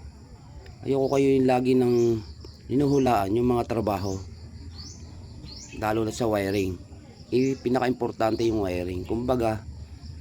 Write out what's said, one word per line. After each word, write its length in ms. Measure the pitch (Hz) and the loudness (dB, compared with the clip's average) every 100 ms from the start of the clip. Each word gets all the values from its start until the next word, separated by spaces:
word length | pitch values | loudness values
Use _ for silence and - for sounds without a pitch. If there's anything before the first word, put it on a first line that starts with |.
| - - - - - - - - - | -18 -20 -20 -20 -18 -18 -18 -12 -2
Ayoko 260 | 135 135 | 0 2
kayo 140 | 135 139 135 | 4 4 6
yung 100 | 127 | 6
lagi 300 | 127 127 127 | 4 4 4
nang 460 | 123 120 117 113 - - - - - | 6 6 4 2 -2 -16 -18 -18 -2
hinuhulaan 640 | 123 139 139 127 110 98 113 | 2 4 4 4 4 2 2
yung 160 | 123 | 2
mga 160 | 120 117 | 2 0
trabaho, 480 | 113 107 98 98 95 - - - - - - - - - - - - - - - - | 0 0 0 -2 -6 -8 -16 -16 -16 -16 -14 -16 -16 -16 -16 -16 -16 -16 -16 -14 -4
lalo 300 | 110 110 107 | -2 0 -2
na 80 | - | -2
sa 100 | 117 | 0
wiring. 540 | 104 98 101 95 87 - - - - - | 2 2 0 0 -4 -12 -18 -20 -20 -2
I-, 300 | 120 135 135 | 0 2 0
pinaka-importante 880 | 123 131 123 123 120 - 113 113 117 | 0 0 0 0 -4 0 0 2 2
yung 180 | 110 98 | 2 0
wiring. 400 | 90 90 92 92 | -2 -2 -4 -4
Kumbaga, 560 | 113 127 127 113 107 - - - - - - | -4 0 0 0 -2 -8 -16 -16 -16 -14 -14